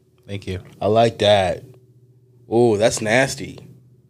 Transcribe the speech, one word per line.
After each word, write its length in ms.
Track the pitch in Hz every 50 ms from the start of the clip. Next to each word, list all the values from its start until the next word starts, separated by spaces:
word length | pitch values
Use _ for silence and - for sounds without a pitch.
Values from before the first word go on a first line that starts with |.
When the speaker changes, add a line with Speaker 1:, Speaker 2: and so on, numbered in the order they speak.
| _ _ _ _ _
Speaker 1:
Thank 200 | - 101 98 -
you. 120 | 98 92 92 - - - -
Speaker 2:
I 60 | -
like 320 | 98 107 113 117 117 113 -
that. 440 | 104 101 104 101 92 87 - - - - - _ _ _ _ _ _ _ _ _ _ _ _ _ _ -
Ooh, 260 | 107 117 123 117 107
that's 240 | 98 110 123 - -
nasty. 580 | 113 107 113 127 135 135 - - - - - - - - - _ _ _ _ _ _